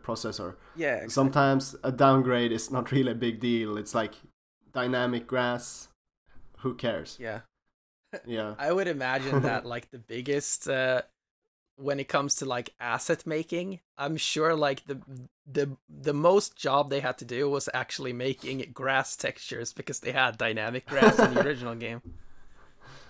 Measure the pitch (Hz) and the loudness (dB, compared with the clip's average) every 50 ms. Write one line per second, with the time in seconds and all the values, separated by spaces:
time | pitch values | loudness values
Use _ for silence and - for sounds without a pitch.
0 | - - 113 - - 113 101 - 95 87 - - - - - 160 160 143 120 - | -6 -6 -6 -4 -4 -6 -6 -6 -8 -8 -10 -12 -20 -18 -8 -4 -2 -2 -2 -2
1 | 76 113 - 139 135 135 139 151 139 135 135 135 135 - - - - 127 127 120 | -4 -2 2 4 4 4 6 4 4 6 4 2 0 -2 -10 -6 -4 -4 2 6
2 | 139 135 135 135 127 127 123 120 120 120 113 110 - - 135 127 117 - 131 135 | 8 8 8 8 6 4 2 2 2 2 0 0 -2 -2 -2 -4 -2 2 2 2
3 | 131 123 113 117 123 117 113 104 120 120 120 113 110 107 104 107 104 - - 117 | 2 2 0 0 -2 -2 -2 0 0 0 2 2 0 -2 -4 -6 -6 -2 -2 -2
4 | 110 104 - - - - _ _ _ _ _ _ _ _ - 127 123 123 127 123 | -2 -2 -6 -14 -20 -20 _ _ _ _ _ _ _ _ -4 -2 0 0 2 2
5 | 123 123 123 120 120 - 127 127 123 123 123 120 - - - - - - _ _ | 2 2 0 -2 -4 -2 0 2 2 2 0 -2 -4 -8 -10 -10 -14 -18 _ _
6 | _ _ _ _ _ _ - - - - - - - 131 120 - 123 117 107 - | _ _ _ _ _ _ -20 -20 -20 -18 -16 -6 -6 -6 -4 -2 -4 -4 -4 -4
7 | 82 - - - 123 113 104 110 - _ _ _ _ _ _ _ _ _ _ _ | -6 -10 -14 -12 -10 -8 -8 -8 -10 _ _ _ _ _ _ _ _ _ _ _
8 | _ - - - - 120 117 110 107 104 104 123 139 151 175 190 196 180 156 139 | _ -16 -16 -14 -10 -6 -6 -4 -4 -6 -6 -4 -2 0 0 0 0 -2 -2 -2
9 | 131 127 131 135 131 139 139 139 127 120 113 107 - 120 120 120 - _ - 123 | -2 0 0 0 0 2 2 2 2 2 0 -2 -4 -4 -8 -8 -10 _ -18 -18
10 | 110 - 110 123 127 143 143 147 - - - - - 139 135 131 131 127 127 123 | -14 -10 -8 -6 -2 0 0 0 0 -2 -4 -4 -2 -2 0 0 2 2 2 2
11 | - _ _ _ _ _ _ _ _ _ _ _ _ _ _ - 135 143 139 139 | 0 _ _ _ _ _ _ _ _ _ _ _ _ _ _ -8 -2 -2 -2 -2
12 | 135 - - 143 139 143 - - 139 131 123 123 120 - _ - 120 120 113 - | -2 0 0 0 2 2 -2 -2 -2 -2 -4 -4 -4 -8 _ -8 -4 -4 -2 -2
13 | - - 165 - - 160 156 156 160 - 170 170 180 196 190 170 _ _ _ - | 0 0 -2 -2 0 -4 -4 -4 -4 -4 -4 -4 -4 -6 -8 -12 _ _ _ -6
14 | 139 147 160 151 - - - 151 156 165 165 156 147 139 139 135 - - 139 131 | -4 -4 -2 -2 -2 -2 0 2 4 4 4 4 2 2 2 -2 -6 -10 -10 -10
15 | - 135 135 127 127 - _ _ _ 147 127 147 143 143 135 - _ _ 151 143 | -10 -16 -16 -16 -16 -18 _ _ _ -6 0 0 0 0 -2 -10 _ _ -16 -6
16 | 135 147 147 143 156 175 190 208 - - - - - 139 135 143 143 135 139 139 | -2 0 0 4 6 6 6 6 4 2 -6 -4 -2 2 4 4 4 2 0 -2
17 | - 127 123 - 123 120 123 127 143 143 143 139 - - - 127 123 - - - | -2 -2 -4 -4 -8 -6 -2 0 0 2 0 0 -2 -2 -4 -4 -4 -4 -6 -8
18 | 139 127 123 120 127 139 147 - - 131 135 131 123 - 123 - 131 135 135 131 | -6 -6 -6 -2 -2 -2 -2 -4 -6 -8 -6 -6 -8 -8 -8 -4 -2 2 2 2
19 | 131 - - - - 127 - - - - 123 120 117 - - - - - 135 - | 0 0 -6 -4 -4 -4 -4 -6 -10 -10 -8 -8 -8 -8 -8 -10 -10 -8 -8 -6
20 | - 120 127 135 131 120 113 - 123 113 110 110 107 113 123 127 - - 143 139 | -4 -2 2 2 2 2 2 0 -2 0 0 0 -2 -2 -4 -6 -6 -2 4 8
21 | - 220 214 - 214 - - - - 143 147 123 123 117 117 117 117 110 117 120 | 8 8 10 8 4 4 6 2 2 2 0 -2 -4 -8 -8 -6 -8 -8 -8 -10
22 | - - - - - - - - - - - - - - - - - - - - | -12 -14 -16 -16 -16 -16 -14 -16 -16 -18 -18 -20 -20 -20 -20 -20 -20 -20 -20 -20
23 | - - | -20 -20